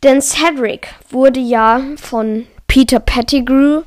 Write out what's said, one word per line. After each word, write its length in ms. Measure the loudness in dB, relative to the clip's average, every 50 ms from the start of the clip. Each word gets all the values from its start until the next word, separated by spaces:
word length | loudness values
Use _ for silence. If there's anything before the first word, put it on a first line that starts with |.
| 4
Denn 180 | 4 4 4
Cedric 680 | 0 -2 -4 -2 -2 -2 -2 -2 -4 -6 -6 -8 -14 -18 -20 -20 _ _
wurde 300 | -2 2 2 2 2 2
ja 420 | -4 -2 0 0 2 2 2 0 -2 -6 -12
von 500 | -14 -14 -8 -6 -4 -4 -4 -4 -6 -8 _ _ -20 -8 _
Peter 320 | 2 2 2 4 2 0
Pettigrew 800 | 0 0 -2 -2 -2 -2 -2 -2 0 2 2 2 2 2 2 -2 -4